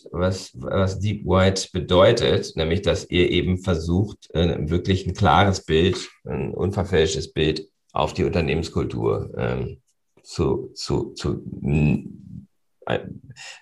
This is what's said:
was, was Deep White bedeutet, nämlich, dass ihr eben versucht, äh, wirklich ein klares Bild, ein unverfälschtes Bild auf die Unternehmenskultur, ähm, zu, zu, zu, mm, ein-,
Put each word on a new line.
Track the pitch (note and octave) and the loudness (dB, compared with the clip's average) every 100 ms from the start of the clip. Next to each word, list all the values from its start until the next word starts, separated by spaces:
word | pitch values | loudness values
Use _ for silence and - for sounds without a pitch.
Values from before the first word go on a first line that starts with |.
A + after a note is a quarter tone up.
| - | -10
was, | E2+ F#2 F#2+ - | -2 -2 -2 -8
was | - B1+ G2 F#2+ F2+ | -12 -4 0 0 0
Deep | G#2 - F2+ | -2 -2 2
White | F#2 F#2+ F#2 - | 4 4 2 -2
bedeutet, | F2 D2 F2+ D#2+ D2+ C2 G2 - - | -4 2 6 6 6 2 0 -2 -4
nämlich, | D#2+ F2+ | 0 0
dass | E2 D#2+ - | 0 -2 0
ihr | F2+ F2 | 2 4
eben | F2 D2+ F2+ | 4 2 0
versucht, | F#2+ E2 D#2+ F2+ G#2 - - | 0 -2 0 0 0 -6 -6
äh, | D#2+ E2+ D2 D2+ | 0 2 0 0
wirklich | F2 - F#2 F2 | 0 2 0 0
ein | |
klares | - F#2+ E2 G2 F2+ | 0 4 6 4 0
Bild, | - D#2+ F#2 F2+ - - | 0 2 2 0 -6 -14
ein | - D2 C2+ | -8 -6 -6
unverfälschtes | - F#2 G2+ E2+ E2 D#2 - - | -4 -2 -2 0 2 2 0 -4
Bild | D#2+ D#2 D2+ - _ _ | -2 0 0 -6 _ _
auf | - D2+ | -2 -2
die | - | 0
Unternehmenskultur, | - F2 D2 D#2+ - E2+ - A#1+ A1 G#1+ - - | 0 0 0 -2 -2 -4 -4 -2 -2 -2 -4 -6
ähm, | A#1 B1 B1 - _ _ _ _ | -4 -4 -6 -10 _ _ _ _
zu, | - - C#2+ C2 - | -10 -2 -2 -2 -6
zu, | - - C#3 - | -10 -4 -4 -4
zu, | - D2 - - - | -6 -6 -6 -8 -6
mm, | - D2+ D2 - - - - - - _ _ _ - | 0 2 2 2 -4 -16 -16 -18 -18 _ _ _ -4
ein-, | - - - - - - - | -4 -4 -16 -18 -20 -20 -20